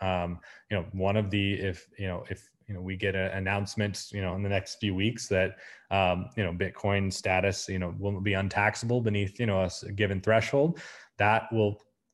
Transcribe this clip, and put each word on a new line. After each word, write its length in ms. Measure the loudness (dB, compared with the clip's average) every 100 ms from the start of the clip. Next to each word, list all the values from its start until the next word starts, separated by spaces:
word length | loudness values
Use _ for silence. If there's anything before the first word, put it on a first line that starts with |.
Um, 400 | -2 0 -2 -6 -12 -20 -6
you 60 | -4
know, 80 | -4
one 240 | 0 2 2
of 140 | 2
the, 220 | 2 2
if, 320 | 0 -2 -4 -10 -8
you 100 | -6
know, 160 | -6 -8
if, 180 | -10 -12 _ -12
you 80 |
know, 60 | -8
we 160 | -6 -2
get 180 | -2
an 160 | 0 -2
announcement, 760 | -2 0 0 -2 -2 -2 -2 -8
you 100 | -4
know, 140 | -4
in 80 | -2
the 60 | 0
next 320 | -2 -2 -4
few 120 | -2
weeks 360 | 0 0 -2 0
that, 300 | 2 2 -2 -16 -20 -2
um, 380 | 2 4 2 -2 -2
you 60 |
know, 100 | -2
Bitcoin 600 | -2 -4 -2 0 2 0
status, 560 | -2 0 2 2 0 -4
you 100 | -4
know, 160 | -4 -4
will 240 | -4 -2
be 120 | 0
untaxable 680 | 0 0 2 0 0 0 0
beneath, 380 | 2 0 -2 -2
you 80 | 0
know, 140 | 2
a 60 | 0
s-, 180 | -2 -8
given 260 | 0 0 2
threshold, 600 | 4 4 4 4 2 0 -10 -18 -12 2
that 260 | 4 4 2
will 280 | 2 2 0 _ _ _